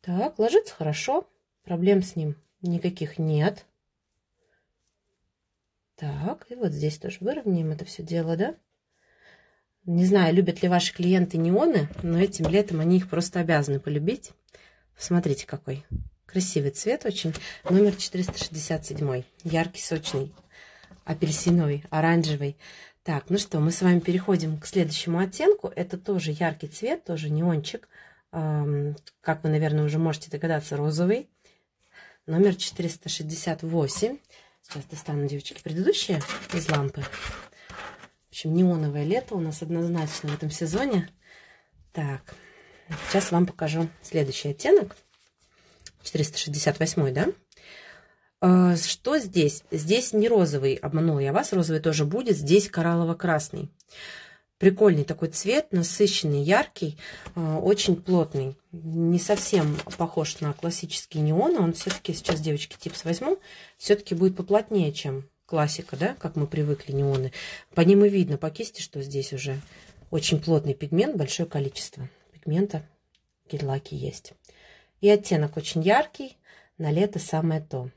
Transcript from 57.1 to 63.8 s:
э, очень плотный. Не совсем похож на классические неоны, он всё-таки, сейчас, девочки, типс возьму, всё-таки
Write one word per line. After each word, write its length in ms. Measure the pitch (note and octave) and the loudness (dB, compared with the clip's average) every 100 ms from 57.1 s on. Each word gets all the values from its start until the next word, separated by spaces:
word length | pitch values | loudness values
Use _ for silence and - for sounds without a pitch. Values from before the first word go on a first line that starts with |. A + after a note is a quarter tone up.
| - - | -16 -12
э, 220 | - D#3+ D#3 | -6 -2 0
очень 340 | - G3+ - E3+ | 2 2 2 0
плотный. 600 | F#3 F3+ D3+ C#3+ C3 C3+ _ | 4 2 2 -2 -6 -8 _
Не 460 | E3+ D#3+ E3 E3+ F3 | -14 -6 0 2 2
совсем 580 | F3 G3+ - G3 D3+ D3 - - | 2 0 2 2 2 -2 -6 -6
похож 420 | E3 - D3+ - | -4 -2 -4 -4
на 120 | D3+ | -6
классические 680 | C#3+ E3+ E3+ D#3 - - D#3 | -4 -6 -6 -8 -10 -6 -2
неоны, 380 | D3+ D#3+ C#4+ E4 | 0 2 2 2
он 120 | E3+ | 2
всё-таки, 420 | E3 - F#3 - | 0 -6 -6 -6
сейчас, 260 | D#3 - D#3+ | -6 -4 -2
девочки, 360 | D#3 D3 - - | -2 -4 -6 -12
типс 280 | - - | -12 -8
возьму, 340 | D#3+ E3+ C4+ F#4+ - - - | -4 -4 -2 -4 -4 -20 -20
всё-таки 380 | _ | _